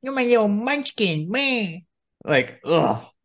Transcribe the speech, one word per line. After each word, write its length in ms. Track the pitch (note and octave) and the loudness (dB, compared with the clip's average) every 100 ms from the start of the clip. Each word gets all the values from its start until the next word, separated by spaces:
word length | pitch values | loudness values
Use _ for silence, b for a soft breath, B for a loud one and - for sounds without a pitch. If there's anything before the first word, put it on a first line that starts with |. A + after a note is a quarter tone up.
You're 120 | C4 | -6
my 100 | C4+ | -2
little 240 | B3 A#3+ G#3+ | 2 4 4
munchkin, 800 | G3+ A#3+ C#4+ C#4 - G3+ D#3 D#3 | 0 0 -2 -4 -2 0 0 -2
meh. 500 | A#3+ C#4 B3 G3 D#3+ - _ _ _ | -2 0 0 -2 -8 -18 _ _ _
Like, 360 | - C#3+ B2+ - | 0 0 0 -8
ugh. 400 | - E3 C3 A#2 - _ | 0 2 2 -2 -8 _